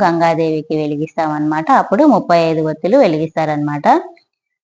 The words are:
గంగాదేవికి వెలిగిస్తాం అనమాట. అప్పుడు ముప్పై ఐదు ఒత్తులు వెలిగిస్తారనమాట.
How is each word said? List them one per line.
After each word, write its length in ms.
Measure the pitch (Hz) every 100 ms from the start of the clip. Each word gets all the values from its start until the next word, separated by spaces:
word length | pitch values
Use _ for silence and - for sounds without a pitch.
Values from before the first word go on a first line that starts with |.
గంగాదేవికి 720 | 185 165 165 160 160 156 151 156
వెలిగిస్తాం 540 | 151 147 156 - 156
అనమాట. 400 | 151 151 156 160
అప్పుడు 340 | 254 - 202
ముప్పై 340 | 302 196 - 170
ఐదు 300 | 165 160 156
ఒత్తులు 280 | 151 175 269
వెలిగిస్తారనమాట. 920 | 220 156 156 165 156 147 147 147 202 311 349 - _ _ _ _